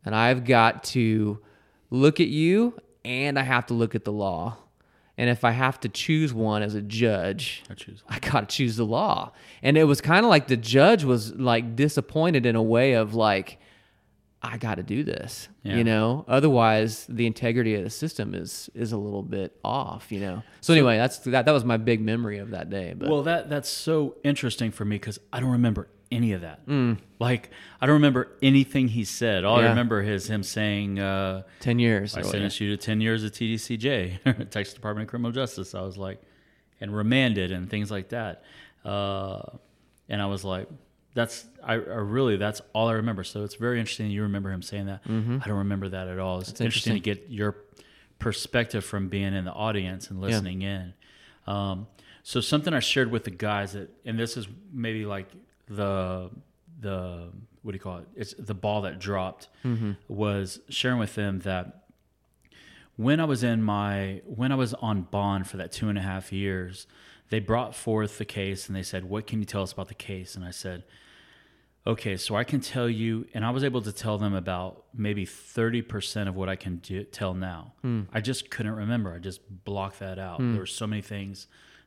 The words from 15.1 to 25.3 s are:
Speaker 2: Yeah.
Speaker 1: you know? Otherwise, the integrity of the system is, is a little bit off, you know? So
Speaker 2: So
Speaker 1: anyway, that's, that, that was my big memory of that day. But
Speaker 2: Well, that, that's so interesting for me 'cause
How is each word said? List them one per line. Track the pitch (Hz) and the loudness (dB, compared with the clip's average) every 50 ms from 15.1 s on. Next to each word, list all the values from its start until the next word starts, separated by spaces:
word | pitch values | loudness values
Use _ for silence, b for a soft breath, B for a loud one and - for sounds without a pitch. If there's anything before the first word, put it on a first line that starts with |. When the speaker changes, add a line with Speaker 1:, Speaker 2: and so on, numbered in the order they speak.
| - - - 117 - - - - - _ - | -4 -6 -6 -10 -12 -14 -14 -16 -20 _ -4
Speaker 2:
Yeah. | 107 98 | 0 2
Speaker 1:
you | 117 117 | 4 4
know? | 113 110 107 110 113 123 - - | 6 6 4 4 4 2 0 0
Otherwise, | - 120 135 143 156 135 120 113 110 110 110 110 113 110 - - | 2 4 6 6 6 6 8 8 6 6 6 4 2 0 -6 -10
the | - 120 113 120 | -8 0 2 2
integrity | 113 107 - - 117 117 123 120 110 107 | 2 2 0 0 2 2 4 4 2 2
of | 101 90 | 0 -2
the | 107 | -4
system | - - 151 165 - - 107 101 95 | -6 -6 -6 -6 -4 -4 -6 -4 -4
is, | 90 85 90 - - - - _ | -6 -8 -8 -10 -12 -14 -14 _
is | 113 117 107 | -6 -4 -2
a | 117 | -2
little | 104 101 104 101 101 95 | -4 -4 -4 -6 -6 -6
bit | - 104 98 95 - _ _ - | -4 -4 -4 -4 -6 _ _ -4
off, | 98 117 139 135 92 - 117 - - | -2 -2 -2 -4 -6 -8 -12 -10 -8
you | 110 98 | -6 -6
know? | 101 98 90 104 - b b b | -4 -4 -6 -8 -10 b b b
So | - | 4
Speaker 2:
So | - 170 | 6 8
Speaker 1:
anyway, | 160 139 123 113 | 8 8 8 6
that's, | 107 120 127 - - | 6 4 2 0 -4
that, | - 127 123 131 120 | -2 2 2 4 6
that | 151 151 | 6 6
was | 139 113 | 6 4
my | 123 117 | 4 2
big | 113 110 120 117 110 | 2 4 2 2 4
memory | 110 110 113 117 117 107 104 101 | 2 0 0 0 -2 -4 -6 -8
of | 98 113 | -8 -8
that | 98 90 78 82 | -8 -8 -8 -6
day. | 98 98 92 85 87 | -6 -6 -6 -6 -8
But | - - 147 | -4 0 2
Speaker 2:
Well, | 156 143 139 | 2 2 2
that, | 165 170 170 - 147 | 0 0 0 -2 -2
that's | 147 143 139 - | -4 -4 -4 -6
so | - - - 160 160 156 147 135 - - - | -8 -4 -2 0 2 2 2 0 -4 0 0
interesting | 143 139 - - 123 - - 117 113 | 0 2 2 0 -4 -2 0 -2 -2
for | - - 107 | -2 -2 -2
me | 104 104 101 | -2 -2 -2
'cause | - 113 101 - - _ | -4 -8 -10 -10 -12 _